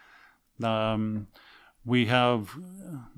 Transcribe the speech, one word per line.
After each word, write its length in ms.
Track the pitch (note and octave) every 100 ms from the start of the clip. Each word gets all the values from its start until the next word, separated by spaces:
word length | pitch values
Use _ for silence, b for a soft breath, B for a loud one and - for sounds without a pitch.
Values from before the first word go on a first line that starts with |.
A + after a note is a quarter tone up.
| b b b b _ -
Um, 640 | A#2 A2 A2 A2 G#2+ G#2+ G#2 - b b b b
we 220 | A#2 B2 A2
have, 500 | B2 B2 A#2+ G2 C#3 F3+ F#3+ F#3 D3+ A#2+